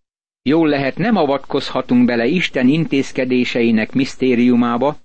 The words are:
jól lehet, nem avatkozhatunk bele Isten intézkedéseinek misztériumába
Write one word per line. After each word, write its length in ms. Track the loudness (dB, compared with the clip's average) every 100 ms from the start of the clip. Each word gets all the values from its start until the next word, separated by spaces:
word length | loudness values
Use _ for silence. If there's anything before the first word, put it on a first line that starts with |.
| _ _ _ _
jól 260 | -2 2 2
lehet, 300 | 0 -2 -2
nem 180 | 0 0
avatkozhatunk 880 | 0 -2 -4 -6 -4 -6 0 2 2
bele 200 | 2 0
Isten 420 | 0 -2 0 2
intézkedéseinek 1200 | 2 0 -2 -2 -4 -2 0 0 0 2 2 0
misztériumába 1080 | -2 -4 -2 0 2 4 2 2 0 -2 -4